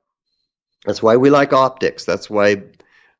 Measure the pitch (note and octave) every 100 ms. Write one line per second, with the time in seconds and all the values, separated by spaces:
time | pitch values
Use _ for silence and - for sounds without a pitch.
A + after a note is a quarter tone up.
0 | _ _ _ _ _ _ _ _ - -
1 | A2 A#2+ C#3 C#3+ C#3 C3+ C3 - D2+ -
2 | - F#2+ - G#2 G2+ G2+ F#2 _ _ _
3 | _ _